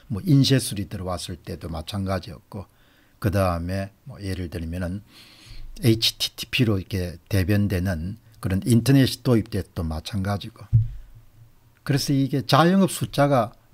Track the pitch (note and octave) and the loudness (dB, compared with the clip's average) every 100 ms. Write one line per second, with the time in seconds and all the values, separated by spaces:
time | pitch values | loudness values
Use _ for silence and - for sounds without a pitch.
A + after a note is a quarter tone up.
0 | - G2 F#3 C#3 B2+ C3 - G2+ F#2+ F#2+ | -8 -6 2 4 6 2 0 -6 -6 -6
1 | F#2 F2+ - F2 - E2 F2 E2 - G2+ | -6 -6 -8 -12 -12 -12 -8 -10 -8 -6
2 | G2 F#2+ - B1+ _ G#2+ - _ _ _ | -4 -4 -6 -16 _ -16 -16 _ _ _
3 | _ _ G#2+ G2 F#2 E2+ E2+ G2 G2 - | _ _ 0 2 2 0 -4 -4 -6 -12
4 | C#3 - G2 F2+ F2 F2 E2 F2 F2 G2+ | -18 -12 -8 -6 -6 -8 -8 -6 -6 -6
5 | - - - - - - - - A2+ A2+ | -10 -20 -20 -20 -18 -14 -14 -2 2 2
6 | - - - - - - B2 G2 F2 F#2+ | 0 -2 -8 -8 -6 0 0 0 -4 -6
7 | F2 D#2 _ G2 F2 G#2 G2+ F#2 F#2+ E2 | -6 -8 _ 0 2 2 2 0 -2 -2
8 | F2+ G#2+ - - - F#2+ - A#2 B2 C#3 | -6 -10 -16 -10 -2 -2 4 4 6 6
9 | B2 - C3 A2+ - F#2+ - - E2 D#2 | 4 0 2 2 2 -4 -6 -6 -6 -6
10 | - G2+ F#2+ G2+ - - - A2 - - | -6 -4 -2 -4 -6 -16 0 2 2 -4
11 | - - - - - _ _ _ - C3+ | -16 -20 -20 -20 -20 _ _ _ -2 -2
12 | - C#3 C3+ C#3 - C#3 E3 F#3+ F#3 - | 0 0 0 -2 2 4 6 6 2 0
13 | C3+ - C#3+ C3+ A2+ - _ | -4 2 4 4 2 -4 _